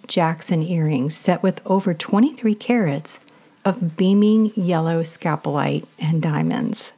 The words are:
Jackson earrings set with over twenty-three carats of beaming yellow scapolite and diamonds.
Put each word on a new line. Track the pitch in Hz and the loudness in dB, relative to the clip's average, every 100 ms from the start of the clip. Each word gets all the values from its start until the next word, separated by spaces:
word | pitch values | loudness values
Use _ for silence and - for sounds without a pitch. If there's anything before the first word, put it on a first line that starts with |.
| - | -6
Jackson | - 165 165 - 170 | -2 0 -2 -2 -2
earrings | 160 170 156 139 139 - | 0 0 0 0 -2 -2
set | - 175 | 0 0
with | 190 - - | 0 -2 -2
over | 190 190 | 0 0
twenty-three | 160 - 202 269 - 220 208 | -4 0 2 2 2 -2 -2
carats | - 240 175 139 156 - - - _ _ | 0 0 0 -2 -6 -18 -20 -20 _ _
of | 196 190 170 160 | -2 0 -2 0
beaming | 185 202 214 220 214 214 | 2 4 6 4 2 0
yellow | 180 170 160 165 | 0 0 0 0
scapolite | 165 - 170 151 147 143 143 147 - - | -2 -4 -4 -2 -2 -2 0 -2 -6 -6
and | 156 160 | -2 0
diamonds. | 160 147 82 - - - - | 0 0 -2 -2 -4 -6 -12